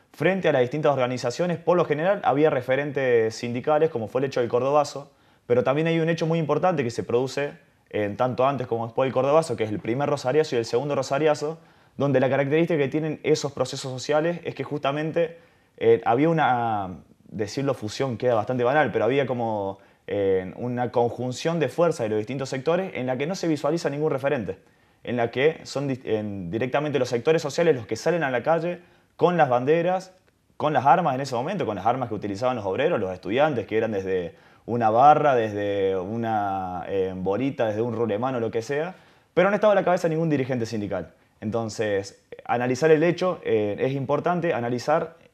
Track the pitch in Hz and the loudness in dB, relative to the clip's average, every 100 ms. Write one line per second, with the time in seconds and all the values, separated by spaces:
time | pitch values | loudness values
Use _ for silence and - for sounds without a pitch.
0 | _ - 160 190 175 135 123 151 151 135 | _ -2 0 2 2 2 2 2 0 2
1 | 123 127 123 120 175 170 165 175 156 147 | 0 -2 -4 -2 -2 -2 2 2 2 0
2 | 175 202 - 139 156 143 120 135 147 139 | 0 0 2 4 4 2 0 0 0 -2
3 | 131 120 110 110 120 120 151 151 156 123 | 2 4 2 -2 -6 -4 0 2 2 0
4 | 107 131 135 131 117 120 131 147 143 139 | -4 -2 -2 -2 0 0 2 2 2 -4
5 | 143 _ _ _ - 120 127 143 165 165 | -14 _ _ _ 0 2 2 2 2 2
6 | 160 165 160 165 147 147 180 160 120 117 | 2 0 0 0 0 2 2 0 -2 -4
7 | 92 117 131 143 143 165 _ _ _ 107 | 0 0 0 -4 -6 -8 _ _ _ -4
8 | 104 101 127 113 131 139 123 117 113 - | -4 0 -2 2 0 0 -4 -4 -4 -2
9 | 135 123 135 156 160 107 117 101 - 127 | 0 2 4 4 2 -2 -4 -4 -4 -2
10 | 143 143 127 147 156 123 113 120 147 139 | 0 -2 0 2 2 0 0 -2 -2 -4
11 | 131 139 151 147 147 160 - _ _ - | -2 0 2 2 -2 -8 -16 _ _ -4
12 | 139 131 131 135 139 156 170 160 135 156 | 2 2 2 2 2 2 2 0 0 -2
13 | 156 143 - 151 139 - 127 135 135 127 | -4 -6 0 0 0 -4 -6 -4 -8 -10
14 | - 151 165 170 - 131 139 147 135 147 | -2 0 0 -4 -8 -8 -8 -4 -2 -2
15 | 156 165 160 - _ _ _ - 113 113 | -2 -2 -2 -4 _ _ _ 0 4 4
16 | - 123 160 165 127 123 117 107 95 85 | 4 2 4 4 2 2 0 -2 -6 -10
17 | - _ _ 95 104 - 135 127 107 - | -16 _ _ -8 -6 -4 -2 -2 -4 -4
18 | 135 110 123 113 104 127 120 151 131 107 | -4 -2 0 0 0 0 2 2 2 2
19 | 107 139 131 123 113 107 98 98 - _ | 2 2 0 -2 -2 -4 -4 -8 -16 _
20 | - 101 98 95 92 - 123 120 120 123 | -6 -2 2 0 -2 -8 -6 -4 -2 0
21 | 120 - 127 123 165 165 135 - 170 151 | 0 -2 -8 -4 -4 0 -2 2 0 2
22 | 110 107 110 135 135 135 131 180 190 - | -2 -2 -2 -6 -6 -4 -2 -2 -2 -6
23 | 127 127 143 190 170 151 143 165 156 143 | -4 -4 -4 -4 -2 0 0 -2 -2 -2
24 | 156 135 139 143 92 - _ _ _ _ | -2 0 -2 -2 -4 -10 _ _ _ _
25 | - 120 117 123 151 160 - 135 143 127 | -8 -2 -2 2 2 0 -8 -6 -4 -4
26 | - 107 107 98 85 110 127 143 151 143 | -2 -4 -4 -8 -6 -4 -2 -2 0 -2
27 | 127 - 151 160 147 131 170 135 110 110 | 0 0 2 0 0 0 2 2 0 -4
28 | 165 170 143 123 131 165 170 175 - _ | -2 0 0 -2 0 0 0 -6 -12 _
29 | _ - 165 175 143 123 127 165 170 185 | _ 0 2 4 4 4 4 2 4 -2
30 | - - _ _ _ - 151 139 131 170 | -4 -20 _ _ _ -4 0 2 6 4
31 | 165 131 139 120 143 202 117 101 107 131 | 4 -2 -2 -4 -4 -4 -2 -2 0 0
32 | 120 104 104 98 123 123 98 98 156 151 | -2 -6 -6 -2 -2 -2 -2 0 0 0
33 | 95 90 92 117 156 120 95 110 113 101 | -2 -6 -4 2 2 0 -2 0 0 -2
34 | 95 95 - - - _ - - 110 113 | -2 -2 -4 -10 -20 _ -6 0 2 6
35 | 143 151 147 123 110 101 101 101 98 95 | 8 8 6 2 2 -2 -2 0 0 0
36 | 92 117 113 110 101 95 92 90 - 98 | -4 -4 -2 -2 -2 -4 -6 -8 -6 -2
37 | 92 92 92 104 135 131 113 107 120 110 | -2 -2 -2 -2 -2 -2 -2 0 -2 -2
38 | 117 104 127 127 110 117 113 143 170 - | -2 -2 -2 -2 -2 -4 -4 -4 -4 -10
39 | - _ _ - 190 202 214 196 175 180 | -20 _ _ 2 2 4 4 4 4 2
40 | 170 156 165 143 123 127 113 113 101 95 | 2 0 0 0 0 -2 -4 -4 -4 -6
41 | 82 _ _ _ 110 113 113 - 110 98 | -8 _ _ _ -4 -4 -4 -4 0 0
42 | 101 - _ - - 120 123 127 160 156 | -2 -14 _ -20 -4 -2 0 2 4 6
43 | 170 175 185 170 - 110 104 101 127 139 | 4 2 -2 -2 0 0 0 0 -2 -2
44 | 131 143 165 175 170 120 120 123 135 160 | -2 -2 0 -2 0 -2 -2 -4 0 0
45 | 165 - _ | 0 -10 _